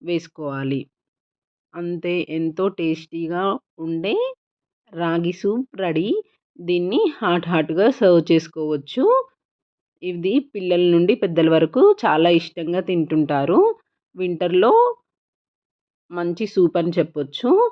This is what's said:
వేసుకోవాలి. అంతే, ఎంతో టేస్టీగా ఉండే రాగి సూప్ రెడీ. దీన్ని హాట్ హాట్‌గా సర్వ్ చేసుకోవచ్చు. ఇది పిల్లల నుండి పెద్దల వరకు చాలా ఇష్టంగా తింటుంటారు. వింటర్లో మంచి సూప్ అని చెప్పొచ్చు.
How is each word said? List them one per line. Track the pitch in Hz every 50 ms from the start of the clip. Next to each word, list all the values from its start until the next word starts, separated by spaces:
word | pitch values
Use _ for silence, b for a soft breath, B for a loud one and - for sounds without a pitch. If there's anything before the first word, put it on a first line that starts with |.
వేసుకోవాలి. | - 170 175 165 170 160 _ - 156 143 135 135 135 135 139 131 - _ _ _ _ _ _ _ _ _ _ _ _ _ _ _ _ _ -
అంతే, | 170 170 175 175 165 165 175 175 180 - -
ఎంతో | 156 165 165 160 160 185 190
టేస్టీగా | 196 190 - 170 160 160 160 160 - - 165 165 160 175 180 190 196 202 269 _ _ _
ఉండే | - 165 160 165 165 165 202 233 427 494 539 508 _ _ _ _ _ _ _ _ _ _ _ -
రాగి | 165 170 165 170 170 170 175 180
సూప్ | - - 196 214 240 269 _ -
రెడీ. | 190 190 175 160 160 175 220 359 427 - _ _ _ _ _ _ -
దీన్ని | 175 170 175 175 175 180 214 294 453 330
హాట్ | 285 - 226 185 175 175 175
హాట్‌గా | 170 175 160 151 - 160 175 202 240
సర్వ్ | 254 - 226 185 175 170 165
చేసుకోవచ్చు. | - 165 160 160 - - 160 156 151 151 143 147 - - 247 277 427 494 539 508 _ _ _ _ _ _ _ _ _ _ _ _ _ _ - -
ఇది | 180 180 175 165 190 226 277 277
పిల్లల | - - 208 185 180 175 175 180 175
నుండి | 170 170 175 180 165
పెద్దల | - 208 180 165 165 - -
వరకు | 214 160 165 156 - 254 370 415 403
చాలా | - - 185 151 156 165 175
ఇష్టంగా | 175 170 170 - - 175 165 160 175 185
తింటుంటారు. | 180 185 185 170 156 156 156 156 151 143 147 139 139 143 180 277 403 466 453 _ _ _ _ _ _ _ -
వింటర్లో | 185 185 180 175 160 180 175 180 180 208 240 427 453 494 494 466 _ _ _ _ _ _ _ _ _ _ _ _ _ _ _ _ _ _ _ _ _ _ -
మంచి | 175 175 175 170 175 - 220
సూప్ | 202 - 196 180 165 -
అని | 175 165 170
చెప్పొచ్చు. | 165 180 156 160 - 151 139 135 - - - 247 359 403 480 466